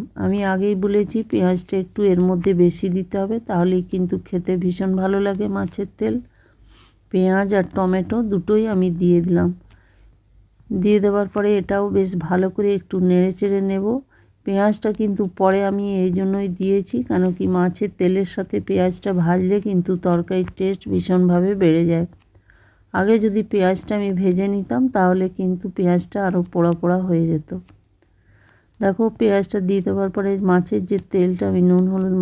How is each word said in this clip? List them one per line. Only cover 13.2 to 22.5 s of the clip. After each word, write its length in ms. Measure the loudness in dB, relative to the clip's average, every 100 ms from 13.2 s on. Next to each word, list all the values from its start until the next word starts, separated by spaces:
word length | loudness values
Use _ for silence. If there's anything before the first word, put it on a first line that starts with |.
| 2
চেড়ে 300 | 0 -2 0
নেব। 240 | 0 -2 -2 -4 -6 _ _ _ -4
পেঁয়াজটা 440 | 0 2 0 -2 -2
কিন্তু 240 | -2 -2 -4 0
পরে 220 | 2 2 0
আমি 200 | -2 -2 0
এই 80 | 0
জন্যই 380 | 0 -2 -2 -4
দিয়েছি, 480 | -4 0 0 -2 -6
কেন 200 | -2 0 0
কি 120 | 0 -2
মাছের 420 | 0 0 0 -6 -2
তেলের 320 | 0 0 -2 -6
সাথে 200 | -6 -6 -2
পেঁয়াজটা 440 | 0 0 -2 -4
ভাজলে 440 | 0 0 0 2 0
কিন্তু 300 | 0 -2 0 -2
তরকারির 520 | 0 0 0 -4 -4 -4
টেস্ট 260 | -4 -4 -4
ভীষণভাবে 640 | -4 0 2 4 4 2 2
বেড়ে 280 | 2 4 2
যায়। 220 | 0 -2 -8 _ _ _